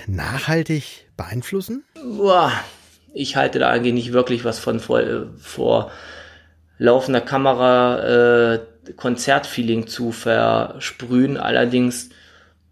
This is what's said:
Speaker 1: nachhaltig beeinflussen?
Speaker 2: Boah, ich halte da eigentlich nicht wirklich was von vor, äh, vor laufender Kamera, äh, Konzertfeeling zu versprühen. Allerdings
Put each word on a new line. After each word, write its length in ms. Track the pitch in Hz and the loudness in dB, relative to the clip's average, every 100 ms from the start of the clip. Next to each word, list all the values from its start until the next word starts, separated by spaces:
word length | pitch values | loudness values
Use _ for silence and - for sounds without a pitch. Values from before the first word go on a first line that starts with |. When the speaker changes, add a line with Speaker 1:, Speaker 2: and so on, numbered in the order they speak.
| - | -6
Speaker 1:
nachhaltig 1000 | 95 - 131 - 160 156 151 - - _ - | -6 -6 -6 -2 -2 -2 -4 -6 -18 _ -14
beeinflussen? 680 | 87 202 - 196 190 254 - 320 | -10 -8 -6 -8 -6 -12 -14 -16
Speaker 2:
Boah, 520 | 254 208 196 180 143 104 - - _ _ _ - | -10 0 4 4 4 -2 -8 -18 _ _ _ -10
ich 200 | 135 139 | -4 0
halte 240 | 135 131 | 0 2
da 100 | 127 | 2
eigentlich 240 | 120 120 | 2 0
nicht 180 | 120 120 | 0 0
wirklich 320 | 123 123 120 | 0 0 -2
was 140 | 117 113 | -4 -4
von 220 | 120 113 | -4 -4
vor, 200 | - 120 | 0 0
äh, 260 | 117 - - - | 0 -4 -8 -16
vor 560 | - - 58 57 - - - - - - _ _ _ - | -14 -4 0 2 0 -12 -20 -20 -20 -20 _ _ _ 0
laufender 420 | 120 127 131 127 | 4 4 2 -2
Kamera, 1300 | 127 135 135 123 127 123 123 123 113 120 120 120 117 | 0 0 2 4 4 4 2 0 2 4 6 6 4
äh, 60 | 113 - _ - - | 0 -6 _ -20 -8
Konzertfeeling 880 | 127 120 - 143 - - 117 113 110 | -4 -2 0 0 0 -4 -2 -2 -4
zu 240 | - 117 | -8 -8
versprühen. 1300 | 113 117 113 113 113 117 - - - 123 123 135 139 | -4 -2 2 2 2 -2 -8 -12 -10 0 2 2 0
Allerdings 760 | - 123 123 123 123 - - - - - _ _ _ | 0 2 2 2 0 -4 -12 -20 -20 -20 _ _ _